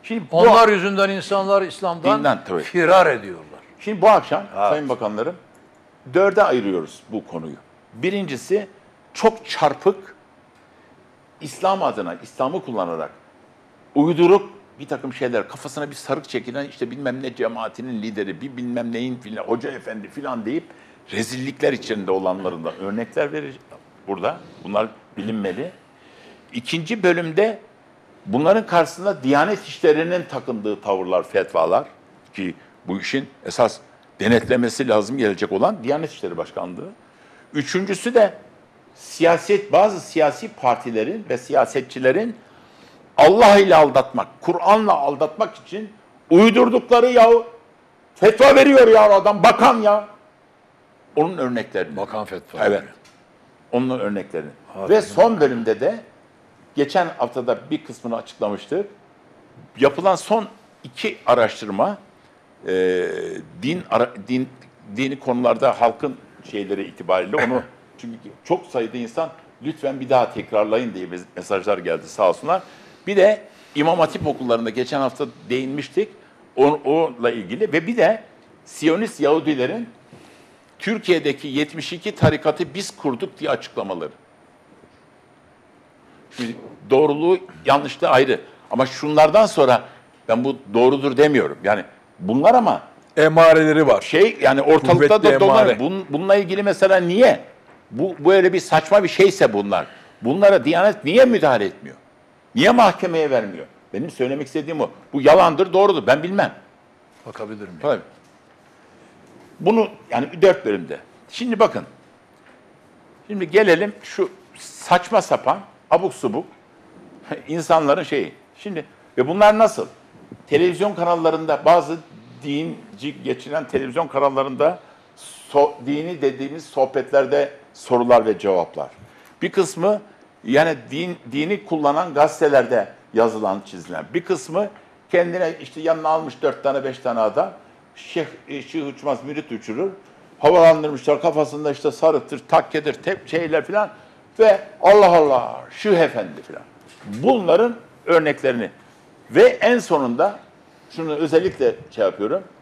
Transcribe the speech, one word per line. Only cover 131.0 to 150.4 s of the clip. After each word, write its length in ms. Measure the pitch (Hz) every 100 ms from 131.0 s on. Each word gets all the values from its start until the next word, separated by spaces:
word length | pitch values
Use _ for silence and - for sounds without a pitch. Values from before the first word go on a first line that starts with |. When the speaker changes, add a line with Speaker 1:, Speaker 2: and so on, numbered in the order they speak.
| 180 170 120
Speaker 1:
dini 340 | 139 160 202 -
kullanan 480 | 160 143 147 175
gazetelerde 760 | 143 151 156 156 139 120 120 98 - _
yazılan, 480 | 110 113 110 104 98 -
çizilen. 400 | 92 82 82 -
Bir 120 | 165 175
kısmı 420 | 180 - 170 208 - _ _ _
kendine 420 | 175 175 180 165 -
işte 200 | 143 -
yanına 280 | 160 160 156
almış 320 | 160 156 -
dört 220 | 147 -
tane, 200 | 139 139
beş 160 | 131 127
tane 200 | 123 117
adam. 340 | 107 117 196 - - _ _ -
Şeyh, 300 | - 175 147 - -
e, 140 | 139
Şeyh 260 | 120 160 143
uçmaz, 360 | 123 143 123
mürit 280 | 131 147 -
uçurur. 380 | 113 - 113 190 185 _ _ _ _
Havalandırmışlar, 800 | 147 175 165 160 151 135 151 147
kafasında 500 | 165 151 147 147 151
işte 200 | 139 151
sarıktır, 500 | - 160 147 - 135 -
takkedir, 460 | 165 - 156 151
tep-, 340 | 120 - 190 -
şeyler 380 | 165 165 156 147
filan. 240 | 202 208 - - _ _ -
Ve 200 | 220 190 - -
"Allah 360 | 175 208 190 175
Allah, 460 | 147 127 117 - - -
Şeyh 200 | 214 175
Efendi" 420 | 151 123 92 76 -
filan. 140 | 80 - _ _ - -
Bunların 720 | 104 185 254 180 175 233 233 - _ -
örneklerini. 640 | 165 151 135 135 120 95 - _ _ _ _ _
Ve 120 | 120
en 360 | - - 220 240
sonunda 600 | - 160 127 120 190 202